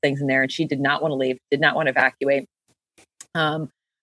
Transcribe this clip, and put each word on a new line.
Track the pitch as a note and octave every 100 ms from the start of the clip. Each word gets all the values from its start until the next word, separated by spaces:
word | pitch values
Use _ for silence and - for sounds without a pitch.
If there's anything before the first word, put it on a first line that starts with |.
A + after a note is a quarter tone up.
things | C#3+ C#3
in | C#3
there, | C3
and | C3+
she | - D#3
did | C3+
not | C#3 D3
wanna | D#3 C3+
leave, | C3 B2+ -
did | C#3+
not | D3+
wanna | D3+ D3
evacuate. | C3 B2+ - C#3 C#3 C3 _ _ _ _ _ - _ -
Um, | E3 D#3 D#3 D3+ _ _ _